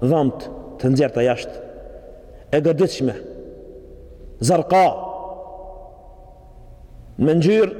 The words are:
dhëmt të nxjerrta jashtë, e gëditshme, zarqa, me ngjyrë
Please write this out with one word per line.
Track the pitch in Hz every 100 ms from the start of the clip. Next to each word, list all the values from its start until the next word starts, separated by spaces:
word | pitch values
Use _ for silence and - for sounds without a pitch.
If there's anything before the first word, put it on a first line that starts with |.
dhëmt | 127 160 139 - - - - -
të | 131
nxjerrta | 135 143 120
jashtë, | 123 117 - - - - - - - - - - -
e | 143
gëditshme, | 156 151 180 - 131 104 - - - - - - - - - - - -
zarqa, | 117 175 - 185 180 - - - - - - - 185 - - - - - - - - - - - - - - -
me | 147
ngjyrë | 165 160 214 226